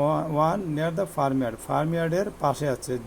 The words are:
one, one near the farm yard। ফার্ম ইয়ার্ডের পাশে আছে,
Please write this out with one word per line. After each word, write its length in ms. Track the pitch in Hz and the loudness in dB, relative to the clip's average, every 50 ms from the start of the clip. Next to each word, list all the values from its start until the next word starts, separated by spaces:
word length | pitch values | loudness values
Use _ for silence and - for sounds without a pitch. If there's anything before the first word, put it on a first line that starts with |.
| 143 151 | 2 2
one, 140 | 156 - 170 160 151 147 156 160 | 2 2 0 0 2 2 4 4
one 120 | 180 208 190 165 151 | 2 0 -2 -2 -2
near 160 | 147 156 170 165 185 | 0 0 0 0 -2
the 80 | 196 - - | -4 -2 0
farm 220 | 151 139 139 135 135 127 | 0 0 2 2 2 0
yard। 120 | 117 110 113 - | 0 -2 -6 -4
ফার্ম 220 | - 139 139 151 160 165 | -2 0 0 0 0 0
ইয়ার্ডের 340 | 170 165 165 165 180 202 208 160 - 156 | 0 0 2 2 0 0 -2 -2 0 0
পাশে 240 | 143 127 - 147 143 127 | 0 0 0 0 -2 -2
আছে, 180 | - - - 127 120 113 | -2 -4 -4 -6 -6 -4